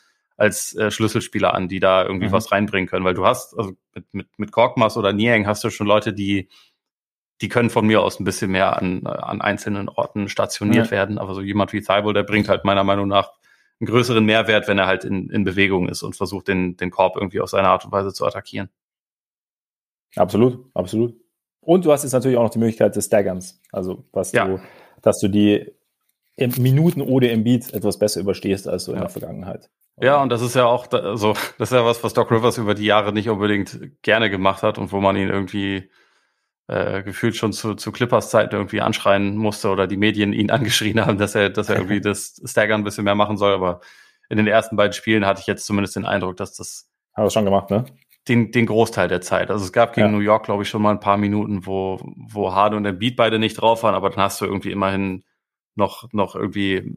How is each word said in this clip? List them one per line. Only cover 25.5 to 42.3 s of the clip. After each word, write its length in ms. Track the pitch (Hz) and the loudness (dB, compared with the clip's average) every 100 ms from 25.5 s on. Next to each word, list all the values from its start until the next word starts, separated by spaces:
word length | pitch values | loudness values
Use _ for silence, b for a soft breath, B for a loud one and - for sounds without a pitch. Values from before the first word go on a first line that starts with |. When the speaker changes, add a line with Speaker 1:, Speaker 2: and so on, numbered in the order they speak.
| 104 - - _ _ _ _ _ - | 4 0 -18 _ _ _ _ _ -4
Speaker 2:
im 160 | 127 123 | -2 0
Minuten 420 | 127 135 165 170 | 2 4 4 2
ohne 300 | 139 131 123 | 0 2 4
Embiid 420 | 113 110 123 - | 2 2 2 0
etwas 240 | 107 101 92 | -4 -2 0
besser 220 | 104 - | 0 -2
überstehst 460 | 98 95 104 95 - | -4 -4 -2 -4 -4
als 180 | 92 | -8
so 80 | - | -6
in 60 | 95 | -8
Speaker 1:
Ja. 40 | |
Speaker 2:
der 60 | - | -8
Vergangenheit. 600 | - - 101 92 - _ _ _ - | -10 -12 -12 -12 -14 _ _ _ -2
Speaker 1:
Ja, 200 | 123 143 | 2 4
und 80 | 139 | 2
das 120 | 120 | 0
ist 120 | 123 127 | 0 2
ja 80 | 120 | 4
auch 200 | 120 - | 2 0
da, 300 | 123 92 110 | -2 -2 0
so, 180 | 107 | 0
<laughs> 240 | 101 - - | 0 -4 -6
das 120 | 110 | 0
ist 60 | 123 | 2
ja 80 | |
was, 180 | 117 117 | 2 0
was 100 | 110 | -2
Doc 160 | - 110 | 0 2
Rivers 280 | 113 120 113 | 2 2 0
über 160 | 107 | -2
die 100 | 104 107 | 0 2
Jahre 260 | 104 101 | 2 2
nicht 160 | 104 104 | -2 -2
unbedingt 480 | 104 104 101 95 - 71 _ | 0 0 0 -2 -10 -18 _
gerne 280 | - 107 110 | 0 2 2
gemacht 320 | 95 95 95 | 0 0 0
hat 160 | 107 107 | 0 -2
und 120 | 104 | -4
wo 80 | 98 | 0
man 160 | 98 98 | 0 0
ihn 120 | 98 | 0
irgendwie, 600 | 98 95 101 98 98 92 _ _ _ _ _ _ _ - | -2 -4 -4 -4 -4 -8 _ _ _ _ _ _ _ -6
äh, 360 | - - 98 | -4 -2 -4
gefühlt 340 | 98 95 117 113 | -8 -4 -4 -2
schon 160 | 110 | -4
zu, 220 | 98 113 | -4 -6
zu 180 | 101 - | -6 -6
Clippers-Zeiten 640 | 104 123 117 - 113 - | -4 0 0 2 2 2
irgendwie 260 | 104 101 104 | 0 -4 -2
anschreien 560 | - 110 - 98 101 104 | -2 0 2 2 2 -2
musste 320 | 107 101 104 | -2 -2 -2
oder 160 | 95 95 | 0 0
die 100 | 95 | 0
Medien 360 | 104 107 101 | 0 2 0
ihn 180 | 110 107 | 0 0
<laughs> 0 | |
angeschrien 540 | 113 107 - 107 110 | 0 0 -2 0 0
haben, 140 | 107 104 | 2 2
dass 160 | 101 | 0
er, 160 | 113 101 | 2 0
dass 180 | 98 104 | 0 -2
er 80 | 104 | -2
irgendwie 240 | 92 101 | 0 -2
Speaker 2:
<laughs> 0 | |
Speaker 1:
das 400 | 98 98 - | -2 -4 -6